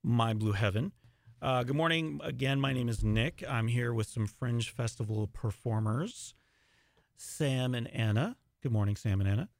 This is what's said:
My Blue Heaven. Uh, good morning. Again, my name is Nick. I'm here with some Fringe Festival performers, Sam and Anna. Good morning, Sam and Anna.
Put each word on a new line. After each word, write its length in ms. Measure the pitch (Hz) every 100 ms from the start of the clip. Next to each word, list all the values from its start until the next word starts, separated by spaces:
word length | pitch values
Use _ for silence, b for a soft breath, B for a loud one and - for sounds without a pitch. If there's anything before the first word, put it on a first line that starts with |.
My 300 | - 117 113
Blue 200 | 110 107
Heaven. 400 | 101 110 98 175 - b b b b
Uh, 200 | 143 127
good 140 | 123 139
morning. 440 | 165 165 156 143
Again, 340 | 143 123 135 139
my 140 | 135
name 160 | 127 120
is 160 | 110
Nick. 400 | 107 110 127 - -
I'm 220 | 123 113
here 240 | 117 120
with 140 | 117 107
some 200 | - 104
Fringe 440 | - 123 120 113
Festival 560 | - 117 - 110 107 107
performers, 1040 | - 110 - 123 110 110 113 190 - - b b b b b b b b _
Sam 580 | - - 147 131 127
and 120 | 123 117
Anna. 480 | 135 113 107 175 247 _ _
Good 100 | 135
morning, 240 | 110 101 104
Sam 240 | 110 98
and 80 | 98
Anna. 200 | 101 180 _